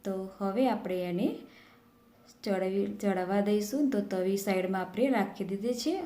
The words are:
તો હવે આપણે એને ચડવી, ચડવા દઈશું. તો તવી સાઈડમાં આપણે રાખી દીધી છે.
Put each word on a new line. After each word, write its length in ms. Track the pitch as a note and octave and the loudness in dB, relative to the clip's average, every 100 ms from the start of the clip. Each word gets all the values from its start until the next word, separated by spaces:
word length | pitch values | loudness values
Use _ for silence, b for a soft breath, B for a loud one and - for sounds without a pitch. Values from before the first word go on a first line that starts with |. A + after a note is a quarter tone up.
| - | -4
તો 80 | F#3+ F#3+ - | -6 -6 -4
હવે 280 | G3 G3 C4 | -2 2 2
આપણે 240 | A3 F#3 F#3 F3+ | 2 -2 -2 -2
એને 160 | F3 C#4 - - B B B B _ - - - - | 0 0 -2 -12 B B B B _ -20 -20 -20 -10
ચડવી, 420 | - F#3+ F#3 G3 G3+ G3+ | -2 0 0 0 -2 0
ચડવા 400 | G3+ F#3 F3+ G3+ G3+ | 0 0 2 2 4
દઈશું. 420 | G#3 G#3 C4+ C#4+ | 2 2 0 2
તો 80 | G3+ G3+ | 2 0
તવી 280 | F#3+ F#3 G3 G3 | 0 2 0 2
સાઈડમાં 400 | F#3 F#3 F#3+ F#3 | 0 2 -2 -2
આપણે 220 | - C4+ A#3 | 0 2 4
રાખી 320 | F#3+ - F3+ | 0 -2 -6
દીધી 260 | G3 A3+ A#3+ | -4 -2 -2
છે. 100 | D4+ F#4+ | -2 -2